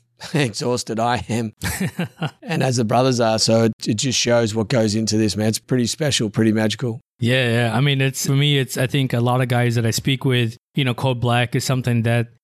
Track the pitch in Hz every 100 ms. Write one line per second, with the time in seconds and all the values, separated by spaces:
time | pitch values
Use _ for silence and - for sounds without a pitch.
0 | _ _ - 151 131 98 127 123 - 110
1 | 117 120 - 113 113 - - - 185 -
2 | 170 - - - 262 160 135 127 110 120
3 | 131 120 113 110 - 113 113 - - 107
4 | 135 110 120 120 117 113 104 127 110 107
5 | 110 110 110 101 107 110 - 131 117 -
6 | 151 - 110 107 113 110 110 104 123 113
7 | - _ 117 131 123 117 117 110 143 135
8 | 135 - - 139 147 139 131 - 127 143
9 | 131 120 123 123 123 120 120 117 113 -
10 | 143 131 139 123 117 - _ - 131 117
11 | 135 120 120 120 120 131 - 131 123 117
12 | 113 117 117 _